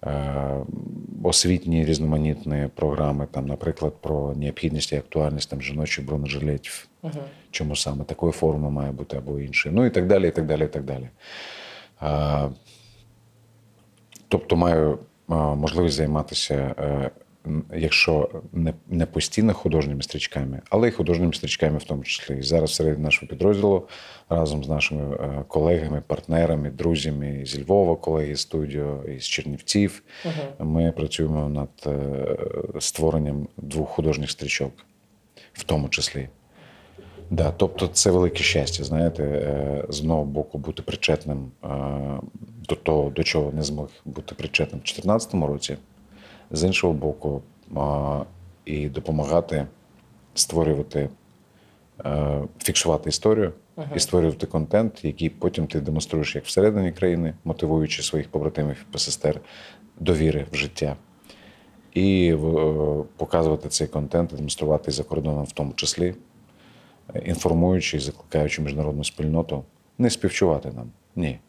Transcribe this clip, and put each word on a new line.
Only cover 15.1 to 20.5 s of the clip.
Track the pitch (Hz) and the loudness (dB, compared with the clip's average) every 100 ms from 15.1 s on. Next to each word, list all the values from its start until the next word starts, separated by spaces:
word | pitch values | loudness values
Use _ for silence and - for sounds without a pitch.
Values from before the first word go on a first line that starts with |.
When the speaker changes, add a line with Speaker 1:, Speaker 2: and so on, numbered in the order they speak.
| _ _ | _ _
Speaker 1:
е, | 82 | 0
можливість | 76 73 78 78 87 71 | 2 2 0 2 2 2
займатися, | 78 76 73 67 - 71 67 65 | 0 0 -2 -4 -2 -2 -2 -4
е, | 71 71 67 - - _ - | -2 -2 -2 -8 -20 _ -6
н-, | 78 78 82 | -4 -4 -2
якщо | 80 - - 78 73 - - | 0 2 4 4 2 -4 -8
не, | 85 80 78 - | -2 0 -2 -4
не | 87 80 | -2 0
постійно | - - - 110 | 0 -2 2 2
художніми | 101 92 78 71 71 | 4 2 2 0 -2
стрічками, | 67 73 - - 67 | -6 -6 -4 -4 -4